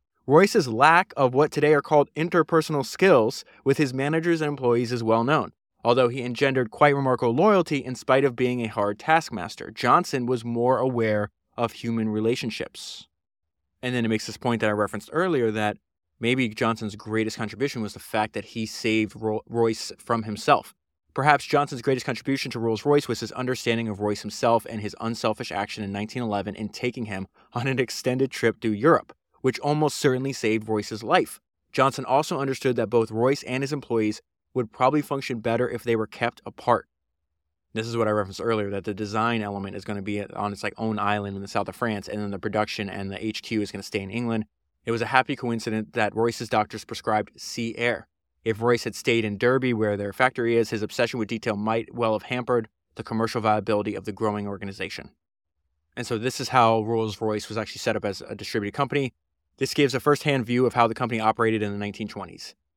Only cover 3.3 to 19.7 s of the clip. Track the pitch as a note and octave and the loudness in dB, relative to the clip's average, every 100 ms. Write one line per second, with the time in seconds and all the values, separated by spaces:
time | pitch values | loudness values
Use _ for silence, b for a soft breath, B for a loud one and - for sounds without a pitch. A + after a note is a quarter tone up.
3.3 | - - b C3+ C#3 C#3+ C3 C#3+ D#3+ E3+ | -2 -12 b 0 2 2 0 0 0 2
4.3 | E3 D3+ C#3+ B2 A#2+ A#2 B2 A2+ A2+ A#2+ | 0 0 0 2 2 0 -2 2 2 4
5.3 | D3+ G2+ _ _ _ A#2 A#2+ B2 C3 B2 | 2 0 _ _ _ 2 4 4 0 -6
6.3 | A#2 C#3 C3 A#2 - D3 C#3 C3+ B2 B2 | 0 2 2 0 4 4 6 2 2 2
7.3 | A#2+ G#3 G3+ D#3+ C#3+ A#2+ B2 - C3+ C#3 | 4 6 4 2 -2 -4 -8 2 4 4
8.3 | A#2+ B2 B2 A2+ A2 G#2 G#2 - D#3+ - | 2 -2 0 -4 -2 -2 -2 2 2 2
9.3 | G#2 E2+ - - G#2+ B2 D3+ F3+ C#3 A#2+ | -8 -8 -10 -14 -2 4 4 4 -2 0
10.3 | B2+ A#2 A#2 A#2+ B2 C3 A#2+ A2 G#2+ G#2 | -2 -2 0 2 2 2 2 2 0 -2
11.3 | _ _ - A#2 - A#2 A2+ A2 G#2+ A2 | _ _ -4 -2 -2 -4 -2 0 0 0
12.3 | C3 B2+ - - - - - - _ _ | 0 -2 -6 -10 -10 -14 -16 -18 _ _
13.3 | _ _ _ _ - B2 B2+ A#2 A2 - | _ _ _ _ -10 -4 0 2 0 -2
14.3 | - B2 A#2 A2 G#2 G2+ G#2+ - D#3 F#3 | -4 -2 2 2 2 0 -2 -6 -2 0
15.3 | D3+ A2+ G#2+ G#2 - _ _ _ - A#2 | 2 2 2 -2 -2 _ _ _ -4 0
16.3 | B2+ A#2+ G#2+ A#2 A2+ A2 G2+ G#2+ A2 A2 | 2 0 0 0 0 -4 -8 -4 0 0
17.3 | - G#2+ G2+ C#3 A#2+ G#2 G2 - A2 A2 | -2 -8 -4 -4 -4 -8 -8 -6 -2 -2
18.3 | A2 - A2+ A2 - A2+ A2 G#2+ A2 A2 | -4 -10 -8 -8 -4 0 2 0 -2 -4
19.3 | G#2+ - A#2 A2+ | -4 -4 0 2